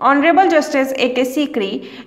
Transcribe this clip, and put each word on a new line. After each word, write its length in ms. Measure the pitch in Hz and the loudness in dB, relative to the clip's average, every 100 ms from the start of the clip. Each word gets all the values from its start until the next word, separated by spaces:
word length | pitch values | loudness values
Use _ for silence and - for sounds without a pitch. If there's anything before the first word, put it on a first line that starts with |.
ऑनरेबल 480 | 254 285 311 339 381 | 0 2 4 4 4
जस्टिस 440 | 320 - 269 269 | 2 0 -2 -2
ए 160 | 269 254 247 | -2 -2 0
के 80 | |
सीकरी 460 | 254 302 294 240 196 247 - - | -2 -2 -4 -4 -4 -6 -12 -18